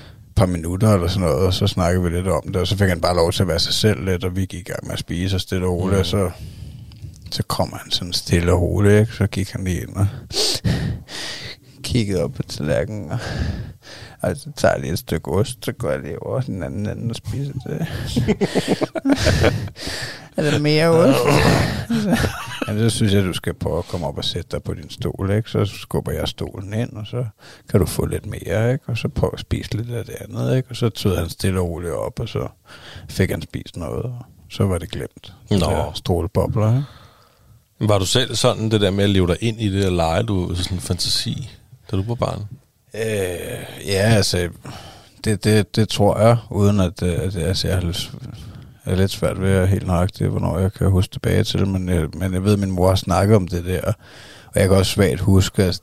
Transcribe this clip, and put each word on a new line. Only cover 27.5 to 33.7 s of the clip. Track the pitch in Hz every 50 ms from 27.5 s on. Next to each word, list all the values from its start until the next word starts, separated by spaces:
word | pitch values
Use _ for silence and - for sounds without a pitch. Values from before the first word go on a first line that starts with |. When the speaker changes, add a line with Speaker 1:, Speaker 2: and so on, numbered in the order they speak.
| - - _ -
Speaker 1:
kan | - 104
du | 87
få | - - - 78
lidt | 76 80 85 -
mere, | 104 98 - - - - 92 113 120 131
ikke? | 139 -
Og | - 123 110
så | - -
prøv | - - - - -
at | -
spise | - - - - - - -
lidt | 104 113 120
af | 120 117 104
det | - - -
andet, | - - 127 117 123 127 131
ikke? | 131 127 -
Og | 120
så | - 123 113
tød | - - - 104 90
han | 85 85 80
stille | - - - 98 92 92
og | 90 85
roligt | 85 78 87 82 73
op, | 53 53 - - -
og | 117 110
så | - - 67 - - _ _ - - - - - - - - -
fik | - - 98 87
han | - 82 78
spist | - - 127 - -